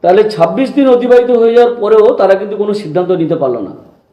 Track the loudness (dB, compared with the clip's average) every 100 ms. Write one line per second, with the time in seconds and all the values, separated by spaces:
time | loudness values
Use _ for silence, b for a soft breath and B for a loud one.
0 | 2 2 2 0 -2 0 -4 0 2 2
1 | 4 2 2 2 2 2 2 0 0 2
2 | 2 2 0 0 -2 -6 -4 -4 -6 -6
3 | -2 -2 -2 -2 -4 -4 -8 -14 -20 _
4 | _